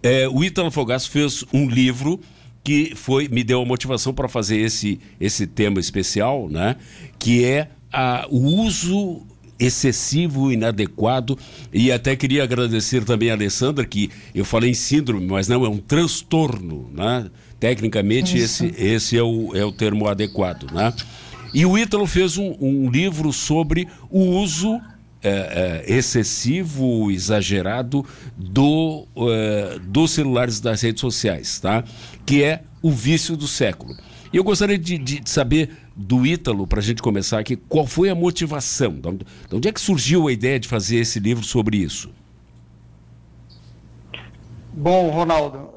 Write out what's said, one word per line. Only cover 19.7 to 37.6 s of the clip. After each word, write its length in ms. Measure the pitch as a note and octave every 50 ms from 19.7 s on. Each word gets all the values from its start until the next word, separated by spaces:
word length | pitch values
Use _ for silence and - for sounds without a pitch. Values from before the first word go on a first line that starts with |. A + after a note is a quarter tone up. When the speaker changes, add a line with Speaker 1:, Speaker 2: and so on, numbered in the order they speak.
Speaker 1:
termo 340 | F#2+ - A2+ G#2+ G#2 G#2+ G#2
adequado, 640 | G#2 G2+ G2+ G#2+ G2 - - G2 F2+ E2+ - D2+ C2+ D#2+
né? 200 | F2 G#2 A#2 A#2 - - - - - - - - - - -
E 140 | - C#3 E3
o 100 | F#3 F#3
Ítalo 300 | G#3+ A#3 - G#3 G#3 G#3
fez 320 | E3 - E3+ F#3+ F3+ D3+
um, 180 | F#3+ G3+ F#3+ - -
um 300 | C#3+ C3 C#3 C#3 C3+ B2+
livro 420 | A#2+ C#3+ F3+ G3 E3 D3+ D#3 D3+ C3
sobre 540 | - - - D3+ D#3+ E3 D3 D#3+ E3+ F3+ - - - -
o 120 | - - F#3+
uso, 600 | F#3+ F3+ F3+ F#3+ G#3 F3+ D3+ D#3 F3+ A3 A3+ A#3+ A3+ - - - - - - -
é, 600 | - G2+ G2 G2 F#2+ - - F2 F#2 F2+ E2 E2 -
é, 40 | -
excessivo, 1160 | G#2 C3 B2 - - B2 G#2+ - - - - A#2 D3 F3+ F#3+ D#3+ D3 C3+ C3 B2+ A#2+ A2 A2 G2+
exagerado 960 | G2 F2+ F2 G2 G#2+ G#2 F#2+ E2+ G2+ G2 F2+ F#2+ A2 B2 C3 B2 C#3 C#3+ C3+ - - - - B2+ -
do, 680 | - F#2 F2+ F#2+ C3 C#3 C#3+ D3+ D#3+ D#3+ D#3+ D#3 D3+ - - -
é, 640 | - A#2 A#2+ A2+ A2 A2 G#2+ G#2 G#2 G2+ F#2 - E2+
dos 300 | F2+ F#2 G2 C#3+ E3 D#3+
celulares 480 | - - D3+ C#3 B2+ A#2+ B2 A#2+ A2 G#2
das 240 | A2 A#2+ A2 G#2 A#2
redes 180 | A#2 A2 -
sociais, 580 | - B2+ A2 - - G#2+ F2 C#2+ A#1 - - -
tá? 240 | - F#2+ G#2 A2+ A#2 - - - - - - - -
Que 200 | - C#3 C#3+ C#3+
é 180 | D3 D#3 D#3 - - - - -
o 80 | E3
vício 440 | C#3+ A#2 G#2+ C3+ E3 D#3 - - E3
do 120 | D3+ D3
século. 480 | C#3 - - C3+ G#2 F2 - A#1 B1 B1+ - - - - - - -
E 60 | -
eu 60 | F3 F#3
gostaria 340 | G3 G3+ F3 G3+ G3+ G3+
de, 220 | F#3+ D#3+ E3+ F3+ D#3+
de, 200 | C3 B2 C#3+ C#3+
de 80 | A#2 -
saber 420 | - F3 C3+ A#2+ C#3+ D#3 D#3+ - - - - - -
do 280 | - G2 F#2+ B2 B2+ B2+
Ítalo, 440 | C#3+ E3+ E3+ - C3+ A2 G2 F#2+
pra 140 | E2+ - G#2+
gente 200 | G2+ G#2+ A#2 A2+
começar 380 | - B2 G#2 G2+ F#2+ - A#2+ G#2+
aqui, 160 | G#2+ - B2+
qual 320 | -